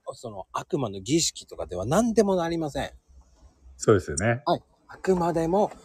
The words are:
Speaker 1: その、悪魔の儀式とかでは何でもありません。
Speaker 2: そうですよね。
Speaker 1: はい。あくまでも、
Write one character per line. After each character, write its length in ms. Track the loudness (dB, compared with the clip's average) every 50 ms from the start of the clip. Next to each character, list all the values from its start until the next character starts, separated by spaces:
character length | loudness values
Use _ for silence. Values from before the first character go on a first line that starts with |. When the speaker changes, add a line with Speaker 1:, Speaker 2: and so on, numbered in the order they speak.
| _ -14 -14
Speaker 1:
そ 180 | -12 -12 -14
の、 160 | -12 -12 -14 _ -10
悪 260 | -10 -6 _ -4 -4
魔 100 | -2 -4
の 100 | -6 -8
儀 180 | -4 0 0 0
式 240 | 0 0 -4 -8 -18
と 100 | _ -12 -12
か 100 | -10 -8
で 80 | -6
は 100 | -6 -2
何 280 | 0 2 2 2 2 4
で 100 | 2 4
も 180 | 4 2 0
あ 80 | 0 -2
り 80 | -2 -4
ま 140 | -4 -4
せ 120 | -4 -6 -6
ん。 60 | -6 -10 -16 _ _ -20 -20 -20 _ _ _ -20 -20 _ _ _ -20 -14 -2
Speaker 2:
そ 140 | 4 6
う 40 | 6
で 40 | 6
す 120 | 4 -2
よ 60 | -4 0
ね。 240 | 0 0 0 0 0
Speaker 1:
は 120 | -2 -2 -2
い。 60 | -2 _ _ _ _ _
あ 100 | -20 -6
く 180 | 0 0 2
ま 180 | 2 2 0 0
で 140 | 0 0 2
も、 240 | 2 2 2 0 -2 -10 -20